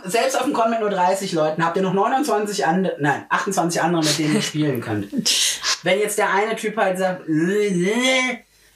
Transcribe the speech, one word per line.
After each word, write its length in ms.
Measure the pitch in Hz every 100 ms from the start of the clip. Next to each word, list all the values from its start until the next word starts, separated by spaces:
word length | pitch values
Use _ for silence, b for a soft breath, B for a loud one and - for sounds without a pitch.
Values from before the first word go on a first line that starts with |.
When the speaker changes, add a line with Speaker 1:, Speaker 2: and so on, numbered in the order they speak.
| 180
Speaker 1:
selbst 300 | 226 262 262
auf 80 | 294
dem 80 |
Con 160 | 233 226
mit 100 | 226
nur 100 | 208
dreißig 440 | 190 180 196 196
Leuten 300 | 165 156 156 165
habt 100 | 185
ihr 80 |
noch 100 | 190
neunundzwanzig 720 | 196 208 269 254 208 208 190 165
andere, 300 | 185 180 165
nein, 260 | 147 - -
achtundzwanzig 520 | 180 - 185 170 -
andere, 220 | 165 170
mit 140 | 151 147
denen 180 | 151 208
ihr 60 |
spielen 400 | - 151 151 120
könnt. 300 | 113 104 202
Speaker 2:
<laughs> 720 | 277 - - - - - -
Speaker 1:
Wenn 160 | 175 190
jetzt 180 | 202 214
der 140 | 196
eine 220 | 196 220 226
Typ 220 | 214 208
halt 200 | 202 185
sagt, 300 | 185 180 -
„Äh, 400 | 156 175 208 208
äh, 720 | 175 185 233 262 262 254 240 b b b